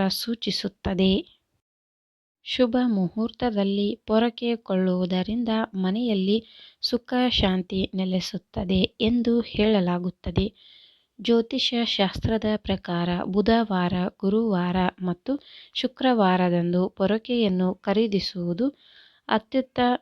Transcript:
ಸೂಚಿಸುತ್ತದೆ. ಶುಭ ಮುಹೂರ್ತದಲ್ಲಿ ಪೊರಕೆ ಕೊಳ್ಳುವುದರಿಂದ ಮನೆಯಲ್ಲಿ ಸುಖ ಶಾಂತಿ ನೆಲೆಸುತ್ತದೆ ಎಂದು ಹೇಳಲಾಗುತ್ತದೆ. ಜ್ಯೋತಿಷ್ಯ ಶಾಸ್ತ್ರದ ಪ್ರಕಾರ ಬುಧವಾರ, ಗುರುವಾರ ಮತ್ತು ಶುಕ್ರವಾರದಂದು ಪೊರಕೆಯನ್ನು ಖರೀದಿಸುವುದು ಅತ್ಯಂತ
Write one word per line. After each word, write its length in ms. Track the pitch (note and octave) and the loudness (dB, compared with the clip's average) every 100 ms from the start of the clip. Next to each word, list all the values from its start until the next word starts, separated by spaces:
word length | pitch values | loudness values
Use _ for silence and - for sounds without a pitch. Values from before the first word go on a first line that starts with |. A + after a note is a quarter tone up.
| F#3+ | 0
ಸೂಚಿಸುತ್ತದೆ. 1040 | G3 - A#3 - - G3 - G#3 F#3 F#3+ G3 - _ _ _ _ _ _ _ _ _ _ _ - | -2 -6 -6 -4 -4 -6 -8 -4 2 2 2 -2 _ _ _ _ _ _ _ _ _ _ _ -6
ಶುಭ 320 | - B3 B3 B3 | 0 2 2 2
ಮುಹೂರ್ತದಲ್ಲಿ 1000 | G3+ F3 G#3+ A#3 - B3 G3+ G3 G3+ G3+ A#3 - | 2 0 -2 -6 -4 -4 0 0 0 -2 -4 0
ಪೊರಕೆ 500 | A3 A#3 A#3 A#3+ A#3 | 2 2 0 -4 -4
ಕೊಳ್ಳುವುದರಿಂದ 960 | - F#3 F#3 F3+ F3+ F#3 F#3 A#3 A3+ A3 A3+ | -2 0 2 0 0 -2 -2 -4 -2 -2 -2
ಮನೆಯಲ್ಲಿ 640 | F#3+ F#3 G#3+ B3 G3+ F#3+ A3+ - - - _ | -2 -2 0 0 0 0 0 -2 -20 -20 _
ಸುಖ 320 | - A#3+ - B3 B3 | -4 -4 -2 0 0
ಶಾಂತಿ 600 | - G3 F#3 F3+ F#3+ F#3 F#3+ | 2 2 0 -2 -4 -4 -2
ನೆಲೆಸುತ್ತದೆ 840 | F#3 F#3 - G3 - A3 F#3 F#3+ F3+ - | -2 -2 -4 -8 -10 -8 -2 0 0 0
ಎಂದು 320 | A3 A#3+ A#3 A#3 | 0 0 2 0
ಹೇಳಲಾಗುತ್ತದೆ. 1040 | - - G#3 G#3 F3 F3 F3+ - F#3+ F3 G3 - - - - _ _ - | 0 0 2 2 2 -2 -4 -8 -6 -2 -2 -4 -20 -20 -20 _ _ -6
ಜ್ಯೋತಿಷ್ಯ 580 | G#3+ A#3 A3+ C4 - A#3 A3+ | 0 0 0 -2 -2 -2 -2
ಶಾಸ್ತ್ರದ 600 | - F#3+ - A#3+ A3 G#3+ G#3+ | 0 0 0 -2 0 0 -2
ಪ್ರಕಾರ 540 | - F#3+ - F3 F3 F3 | -2 -6 -4 -2 -2 -2
ಬುಧವಾರ, 720 | - F#3+ G3+ A3+ A3 F#3 F3+ F#3 F3+ - | -2 0 2 2 2 0 0 0 -2 -2
ಗುರುವಾರ 580 | G3 G#3+ A3+ F3+ F3+ F#3 F3+ - | 0 0 2 0 0 0 0 -2
ಮತ್ತು 300 | F3+ F3 - C#4 - - - | -4 -4 -4 -6 -8 -20 -14
ಶುಕ್ರವಾರದಂದು 1160 | - B3+ - C4 A#3 F#3 F3+ F3+ F3 F3 F3+ F#3 | -6 -6 0 2 4 4 4 4 2 2 2 0
ಪೊರಕೆಯನ್ನು 800 | - F#3+ A3 A#3+ A#3+ G#3 F#3 F#3 - | 0 0 0 -2 0 0 2 0 -2
ಖರೀದಿಸುವುದು 920 | - G3+ A3+ G3+ - F#3 F3 E3+ C4+ - _ - - _ - | -2 0 2 0 -2 -6 -4 -2 -2 -4 _ -20 -20 _ -2
ಅತ್ಯಂತ 500 | A3 - C4 C4 - B3 B3 | -2 -2 -4 -4 0 0 0